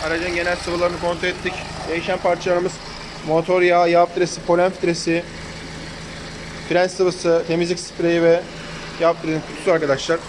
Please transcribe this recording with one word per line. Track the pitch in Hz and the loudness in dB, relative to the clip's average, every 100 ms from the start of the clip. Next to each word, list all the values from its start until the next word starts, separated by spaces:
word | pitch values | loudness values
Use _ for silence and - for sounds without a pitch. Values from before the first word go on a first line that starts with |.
Aracın | 156 165 180 | -2 -2 -2
genel | 175 175 | -2 -2
sıvılarını | 175 - 175 175 175 | -2 -2 0 0 0
kontrol | 175 170 180 | -2 0 -2
ettik. | 175 180 - - - - | -2 -6 -6 -10 -10 -4
Değişen | 165 165 185 | -4 -2 0
parçalarımız | 185 175 185 175 180 - - - - - 160 | 2 0 2 0 0 -6 -14 -14 -14 -10 0
motor | 160 170 180 | 0 4 4
yağı, | 180 175 175 | 6 6 6
yağ | 170 | 6
filtresi, | 175 180 170 - | 4 2 -2 -2
polen | - 175 180 | 2 4 4
filtresi, | 185 175 165 - 165 170 - - - - - - - - - - - - - - | 2 -2 0 0 -2 -2 -12 -12 -12 -12 -12 -12 -12 -12 -12 -12 -12 -12 -12 0
fren | 170 185 | 2 2
sıvısı, | 185 185 175 170 165 - | 2 0 2 2 2 2
temizlik | 170 170 175 | 0 0 -2
spreyi | - - 170 170 | -6 -2 2 4
ve | 165 170 180 - - - - - | 6 4 2 -12 -12 -12 -12 0
yağ | 165 | 2
filtresinin | 165 160 156 | 2 -2 -4
kutusu | - - 196 | -6 -4 0
arkadaşlar. | 165 147 135 - 165 | 2 2 0 0 -2